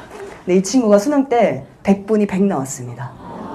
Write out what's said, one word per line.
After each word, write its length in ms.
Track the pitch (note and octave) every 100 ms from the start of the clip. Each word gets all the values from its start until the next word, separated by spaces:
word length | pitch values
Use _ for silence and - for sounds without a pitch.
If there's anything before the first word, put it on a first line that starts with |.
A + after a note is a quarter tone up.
| - - G4+ - -
네, 100 | F#3
이 60 |
친구가 360 | F#3+ C4 A3 G3+
수능 300 | G3+ C#4+ C4+
때 380 | A#3+ F#3+ B2+ - -
백 240 | - G3 G#3+
분이 200 | G#3+ G3+
백 160 | F#3
나왔습니다. 680 | G3 D#3 C3+ - B2 A#2+ B2+ - - - -